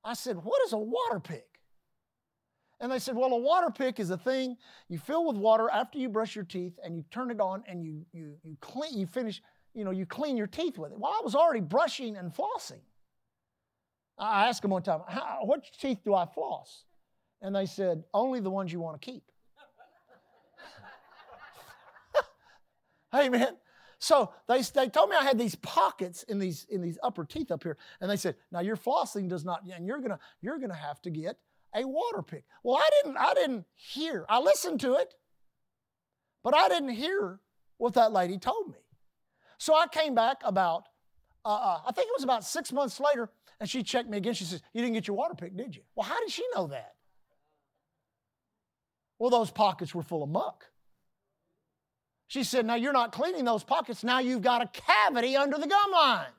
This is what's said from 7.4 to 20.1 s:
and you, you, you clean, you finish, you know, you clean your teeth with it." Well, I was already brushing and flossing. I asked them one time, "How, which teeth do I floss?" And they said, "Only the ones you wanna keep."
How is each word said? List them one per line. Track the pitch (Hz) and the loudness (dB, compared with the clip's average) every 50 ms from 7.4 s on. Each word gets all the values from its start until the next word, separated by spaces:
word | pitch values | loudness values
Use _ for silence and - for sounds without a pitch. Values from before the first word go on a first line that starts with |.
| 196 185 190 196 196 | -2 -2 -2 -6 -10
and | - 180 175 165 | -12 -12 -10 -10
you, | 160 156 151 165 _ | -10 -10 -12 -14 _
you, | - 170 160 151 147 160 _ | -18 -18 -16 -16 -18 -20 _
you | 160 156 - | -20 -18 -18
clean, | - - - 254 302 320 269 | -18 -14 -10 -10 -8 -6 -6
you | 202 190 | -6 -6
finish, | 170 - 254 240 220 190 - _ _ _ _ _ _ _ | -4 -4 -4 -4 -4 -8 -10 _ _ _ _ _ _ _
you | 233 208 | -8 -6
know, | 190 | -4
you | 185 190 185 | -4 -4 -6
clean | 170 - - 302 294 262 | -6 -6 -6 -4 -2 -2
your | 233 208 | -2 -4
teeth | 202 - - 330 339 - | -4 -4 -4 -4 -4 -4
with | 202 156 143 | -6 -12 -12
it." | - - | -10 -6
Well, | - 294 | -4 -2
I | 392 440 - | -2 -2 -2
was | 262 196 | 2 4
already | 285 330 339 285 226 | 6 6 6 4 2
brushing | 180 143 185 269 339 285 - - 262 226 208 | -2 0 2 2 2 2 0 -6 -8 -8 -8
and | 196 180 170 - | -8 -10 -10 -6
flossing. | - 349 415 508 - - - - 156 _ _ _ _ _ _ _ _ _ _ _ _ _ _ _ _ _ _ _ _ _ _ _ _ _ _ _ | -6 -4 -4 -4 -6 -8 -12 -18 -20 _ _ _ _ _ _ _ _ _ _ _ _ _ _ _ _ _ _ _ _ _ _ _ _ _ _ _
I | - - 202 208 196 208 247 | -6 -2 2 4 4 4 4
asked | 240 - - | 2 0 -2
them | 202 | -2
one | 190 185 170 | -2 0 0
time, | 196 160 156 180 | -2 -2 -2 -2
"How, | 220 180 247 - - - - 220 | -6 -8 -6 -6 -6 -6 -4 2
which | 202 294 302 - - - - | 2 2 0 0 -14 -14 -6
teeth | - 269 247 - _ | -2 -2 -2 -2 _
do | 208 196 | 2 2
I | 185 175 | 2 2
floss?" | - - 156 - - 180 - - - - - _ _ _ _ _ _ _ _ _ _ _ _ | 0 -4 -6 -6 -4 -6 -8 -10 -18 -20 -20 _ _ _ _ _ _ _ _ _ _ _ _
And | 202 196 196 | -8 -4 -2
they | 196 196 | -2 -2
said, | 180 - - 196 185 170 156 156 _ - | -2 -4 -2 0 0 0 -2 -6 _ 0
"Only | 202 240 262 262 247 | 0 0 0 0 -2
the | 196 190 | -2 -2
ones | 190 196 190 170 170 | -2 -4 -4 -4 -6
you | 175 | -6
wanna | 165 160 156 147 | -8 -8 -10 -12
keep." | - 254 254 - _ _ _ _ _ _ _ _ 277 _ _ _ - _ _ _ _ _ | -14 -14 -16 -16 _ _ _ _ _ _ _ _ -20 _ _ _ -20 _ _ _ _ _